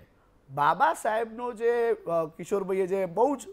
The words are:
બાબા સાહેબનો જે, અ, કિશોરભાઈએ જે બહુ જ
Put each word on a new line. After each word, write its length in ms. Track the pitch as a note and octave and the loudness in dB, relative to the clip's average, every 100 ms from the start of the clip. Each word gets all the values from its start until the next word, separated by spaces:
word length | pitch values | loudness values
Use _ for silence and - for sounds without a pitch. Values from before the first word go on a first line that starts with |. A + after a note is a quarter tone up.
| - _ _ _ _ | -12 _ _ _ _
બાબા 400 | C3+ D3 E3+ D4 | 0 2 4 2
સાહેબનો 600 | E4+ A3+ A3 A3+ A3 B3 | 2 -2 -2 -4 -6 -10
જે, 380 | G#3+ A#3 A#3+ A#3 | -2 0 2 2
અ, 340 | A3 - E3+ D#3+ | 0 0 -2 -2
કિશોરભાઈએ 600 | - F3 G3+ F#3+ F#3+ F#3 | -6 -4 -2 0 0 0
જે 180 | G3 F#3 | 0 -2
બહુ 300 | E3+ C4 C#4 | 2 2 2
જ 40 | - | -6